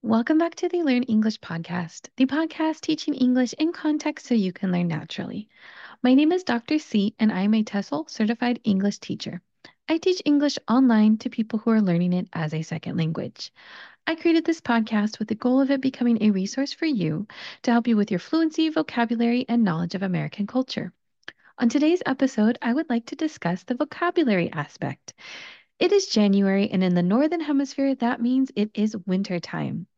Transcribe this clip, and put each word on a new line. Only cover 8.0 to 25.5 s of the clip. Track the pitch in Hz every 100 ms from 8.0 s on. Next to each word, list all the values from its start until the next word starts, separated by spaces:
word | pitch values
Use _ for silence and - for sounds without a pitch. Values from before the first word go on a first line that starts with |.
| 320
certified | - 214 233 247 240 -
English | 190 202 -
teacher. | - - - 180 _ _ - _ -
I | 330
teach | 381 359 -
English | 294 285 - -
online | 233 262 226 214 220
to | 247
people | - 220 220
who | 233
are | 220
learning | 196 170 180
it | 180 -
as | 165 156
a | 160
second | 160 160 - -
language. | 160 160 - - - _ - - - _ -
I | 320
created | 339 330
this | 330 330
podcast | - 233 220 220 214 -
with | 214
the | 214
goal | 247 254
of | 269
it | 277
becoming | 262 - 240 226
a | 214
resource | 190 190 - 277
for | - 320
you | 254 165 156 214 - - -
to | -
help | 233 233
you | 220
with | 202
your | 180
fluency, | - 320 320 311 320
vocabulary, | 311 311 - 233 233 233 240 254
and | 240
knowledge | 214 165 175 185
of |
American | 190 175 151 - 202
culture. | 254 262 - 180 _ _ _ - _ _ -
On | 233
today's | 285 302 349 -
episode, | 269 262 - 214 240
I | 247
would | 247 330
like | 233 -
to | 285
discuss | 311 - 170 180
the | - 247
vocabulary | 302 - 349 349 285 190 175
aspect. | 165 147 - 135 139 - - - - -